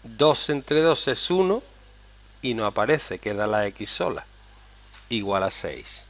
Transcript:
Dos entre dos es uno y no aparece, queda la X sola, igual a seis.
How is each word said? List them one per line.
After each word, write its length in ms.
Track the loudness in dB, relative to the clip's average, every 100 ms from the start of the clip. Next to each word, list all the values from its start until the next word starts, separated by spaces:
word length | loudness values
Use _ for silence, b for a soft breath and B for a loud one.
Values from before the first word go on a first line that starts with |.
Dos 460 | -18 4 4 4 0
entre 320 | -4 2 4
dos 260 | 4 4 0
es 240 | -2 0
uno 320 | 2 2 0 -6 -20 -20 -20 -20 -20 -20 -8
y 100 | -4
no 140 | 0 0
aparece, 500 | 0 2 2 0 -8
queda 300 | -4 -2 0
la 180 | 0 0
X 220 | -4 -10
sola, 360 | -4 -4 -4 -10 -20 -20 -20 -20 -20 -20 -20 -6
igual 320 | -4 0 0
a 80 | 0
seis. 380 | -4 -10 -10 -14 -18